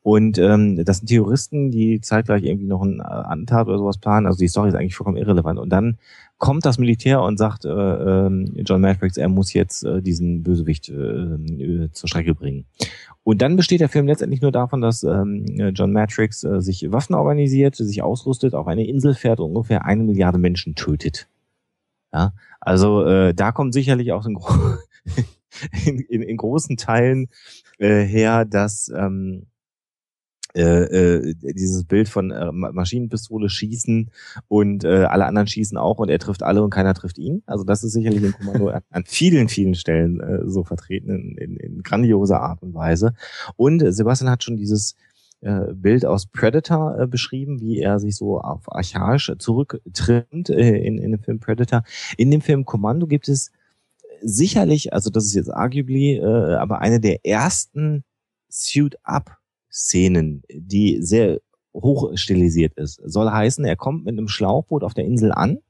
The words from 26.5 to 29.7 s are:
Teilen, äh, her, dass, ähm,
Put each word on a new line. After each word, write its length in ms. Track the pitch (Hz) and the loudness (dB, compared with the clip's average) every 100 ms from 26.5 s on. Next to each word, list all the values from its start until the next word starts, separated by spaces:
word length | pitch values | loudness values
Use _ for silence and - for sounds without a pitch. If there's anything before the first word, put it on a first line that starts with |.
| 147 - | -2 -2
Teilen, 520 | 127 - 113 123 131 127 _ - - _ _ | -6 0 2 4 2 -2 _ -20 -20 _ _
äh, 240 | 104 104 | 2 4
her, 400 | 101 107 110 117 | 4 2 4 2
dass, 460 | 107 101 104 104 - | 2 0 -2 -4 -8
ähm, 520 | 65 98 95 95 92 95 _ _ | -4 -4 -4 -6 -10 -14 _ _